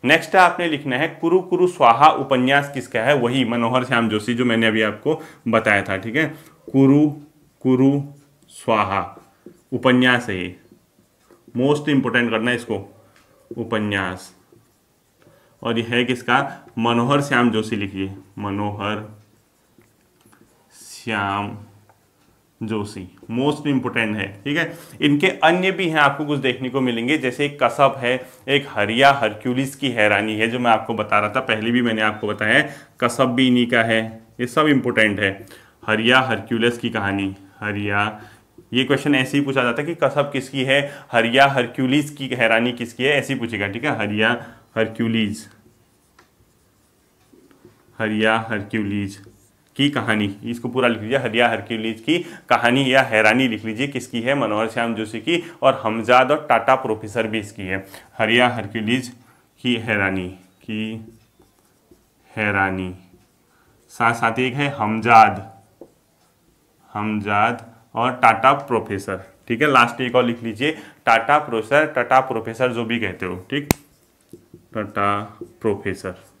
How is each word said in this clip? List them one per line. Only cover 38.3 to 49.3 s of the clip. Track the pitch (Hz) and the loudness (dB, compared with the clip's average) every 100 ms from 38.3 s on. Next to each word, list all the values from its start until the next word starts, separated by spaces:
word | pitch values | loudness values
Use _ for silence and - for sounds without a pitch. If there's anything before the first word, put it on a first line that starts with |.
| - _ - - | -20 _ -20 -4
ये | 123 | -2
क्वेश्चन | 131 139 156 | 0 0 2
ऐसे | 135 131 143 | 0 2 0
ही | |
पूछा | 143 135 | 0 0
जाता | 123 120 | 0 -2
है | 147 | -6
कि | |
कसब | 165 139 139 143 | -2 0 0 -4
किसकी | 165 180 139 | -4 -8 -4
है, | 131 139 143 - - | 0 0 0 -10 -2
हरिया | 120 117 127 139 | 0 2 4 4
हरक्यूलिस | 131 120 - 131 143 147 | 4 -4 -2 0 0 0
की | 143 135 | -8 -8
हैरानी | 127 113 113 120 | 0 2 2 0
किसकी | 120 120 - | -4 -10 -2
है, | 127 143 | 0 0
ऐसे | 123 | -2
ही | 135 | -6
पूछेगा, | 113 110 101 | -4 -4 -4
ठीक | 113 | -4
है, | 143 113 | -4 -4
हरिया | 104 104 110 120 - - _ - | -4 0 0 0 -6 -20 _ -4
हरक्यूलिस, | 110 110 113 113 107 104 - _ _ _ _ _ _ _ _ _ _ _ _ _ _ _ _ _ _ - _ _ - _ _ _ | -4 -2 -2 0 -2 -4 -12 _ _ _ _ _ _ _ _ _ _ _ _ _ _ _ _ _ _ -20 _ _ -20 _ _ _
हरिया | 110 107 110 113 107 | -4 -2 0 0 -2
हरक्यूलिस | 107 101 110 101 104 98 98 - | -8 -6 -6 -4 -4 -6 -10 -20